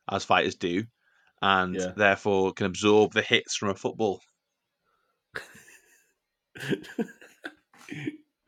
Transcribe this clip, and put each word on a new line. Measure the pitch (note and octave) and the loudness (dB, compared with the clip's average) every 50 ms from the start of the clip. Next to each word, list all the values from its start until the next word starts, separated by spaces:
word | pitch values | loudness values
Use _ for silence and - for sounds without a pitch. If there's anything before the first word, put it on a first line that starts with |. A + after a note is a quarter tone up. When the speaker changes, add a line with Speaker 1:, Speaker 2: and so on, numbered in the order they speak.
| _ - | _ -6
Speaker 1:
as | G2 F#2+ - | -6 -6 0
fighters | - G2 F2+ C#2+ F#2 - | 2 2 2 2 0 -2
do, | - - E2+ E2+ G2 A#2 - _ _ _ _ _ _ _ _ _ _ | -4 -4 -2 -2 -2 -4 -6 _ _ _ _ _ _ _ _ _ _
and | G2+ G2 G2 F#2+ F#2 F#2 F2+ | 0 2 2 2 2 0 -2
Speaker 2:
Yeah. | F#2 F#2 F2+ F2+ | -4 -4 -4 0
Speaker 1:
therefore | G2 G#2 G2 G2 - - G#2 G2 F#2+ F#2+ F#2+ | 2 4 4 4 2 0 0 2 2 2 0
can | - - G#2 | 0 -2 -4
absorb | F#2+ F2 F2+ G2+ G#2 G#2 G#2+ G#2+ F2+ | -4 -2 0 4 6 6 6 6 4
the | - A2 | 2 -2
hits | G#2 - B2 - - - - | 0 2 0 0 0 -4 -8
from | - G#2+ G2+ | -4 -4 -4
a | F#2+ | -4
football. | - - A#2+ F#2 G2 A2 G2+ F#2 - - _ _ _ _ _ _ _ _ _ _ _ _ _ _ _ _ _ _ _ _ _ - | -4 -6 -8 -4 -2 -2 -2 -2 -4 -10 _ _ _ _ _ _ _ _ _ _ _ _ _ _ _ _ _ _ _ _ _ -16
Speaker 2:
<laughs> | - - - - - - - - _ _ _ _ _ _ _ _ _ _ _ _ _ _ _ _ - C3+ C#3 - - - - - - - - - _ - - _ _ - - - _ _ _ _ - - - - D3+ C#3+ - - - _ _ _ _ _ | -16 -16 -16 -20 -20 -20 -20 -20 _ _ _ _ _ _ _ _ _ _ _ _ _ _ _ _ -12 -6 -6 -6 -6 -6 -10 -8 -8 -8 -8 -10 _ -20 -20 _ _ -18 -18 -18 _ _ _ _ -20 -18 -14 -14 -10 -10 -10 -12 -12 _ _ _ _ _